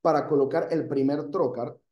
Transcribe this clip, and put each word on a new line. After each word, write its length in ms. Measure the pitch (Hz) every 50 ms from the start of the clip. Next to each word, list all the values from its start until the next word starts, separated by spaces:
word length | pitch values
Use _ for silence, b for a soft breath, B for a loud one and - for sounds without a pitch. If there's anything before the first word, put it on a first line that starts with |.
para 260 | - 170 151 143 131
colocar 420 | 139 151 143 135 135 156 165 - -
el 160 | 170 156 131
primer 420 | 117 147 139 135 135 143 151 - -
trocar. 480 | - 190 160 123 - 117 120 - - - _ _